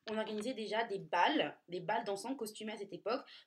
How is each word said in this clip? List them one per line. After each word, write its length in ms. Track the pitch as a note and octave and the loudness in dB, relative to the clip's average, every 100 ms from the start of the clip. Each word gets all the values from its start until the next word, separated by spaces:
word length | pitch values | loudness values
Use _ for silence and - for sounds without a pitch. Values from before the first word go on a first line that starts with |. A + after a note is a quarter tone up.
| - | -4
on 80 | G#3+ | -2
organisait 340 | G#3 G#3+ A3 | -2 -2 -4
déjà 320 | A3 G#3 G#3+ | -4 0 0
des 140 | A3+ G3 | 0 -2
bals, 580 | D#3+ F3+ G#3+ D4+ D3+ - - | 2 6 6 6 2 -4 -8
des 120 | F3 | -4
bals 240 | E3 A3+ | 0 0
dansants 300 | G#3 G3 A#3+ | 0 -4 -4
costumés 380 | C4+ G#3+ - G#3+ | -4 -6 -6 -8
à 40 | A3 | -8
cette 160 | G3+ | -8
époque, 320 | E3+ G#3 C4 - - | -6 -2 -2 -4 -18